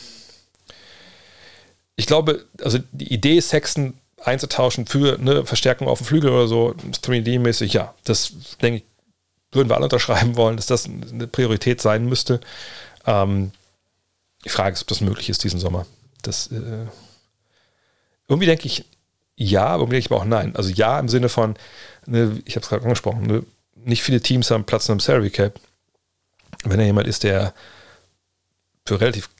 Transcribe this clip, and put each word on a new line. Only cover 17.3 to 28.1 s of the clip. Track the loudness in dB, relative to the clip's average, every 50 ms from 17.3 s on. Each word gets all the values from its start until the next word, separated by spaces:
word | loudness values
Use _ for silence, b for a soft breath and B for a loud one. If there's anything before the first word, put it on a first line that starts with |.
| _ _ _ _ _ _ _ _ _ _ _ _ _ _ _ _ _ _ _ -2
irgendwie | 0 2 4 4
denke | 4 2 0
ich | -4 -8 -8 -8 -12 _ _ _ _ _ _ _ _ _ -4
ja, | 0 2 2 4 4
aber | 2 2 0 0
irgendwie | 0 0
denke | 0 0 0
ich |
aber | 0 0
auch | 2
nein. | 0 0 0 0 -2 -2 -2
Also | -2 -2
ja | 0 2 2 2 2 0
im | 0 0
Sinne | 2 2 2 2
von, | 2 2 0 0 -2 B B B B B B B B B B
ne, | -4 -2 0 0 0 -2 -4 -8
ich | -10 -10 -10
hab's | -6 -4
gerade | -4 -2 -2
angesprochen, | -2 -2 -2 -2 -4 -4 -2 -2
ne, | -2 -2 -2 -2 -6 _ _ _ _ _
nicht | -10 -4 -2 -2 0 2
viele | 2 2 2
Teams | 2 2 2 2 2 2
haben | 2 0 0
Platz | 0 -2 -2 0 0
in | 0
einem | 0
Salary | 2 2 2 2 2 0
Cap. | 0 0 0 0 0 -4 -16 _ _ _ _ _ _ _ _ _ _ _ _ _ _ _ _ _ -18 -10 -4
Wenn | 0 2 2
er | 4
jemand | 4 4 2 2 0
ist, | -2 -2 0
der | 0 0 0 0 -2 B B B B B B B B B B B B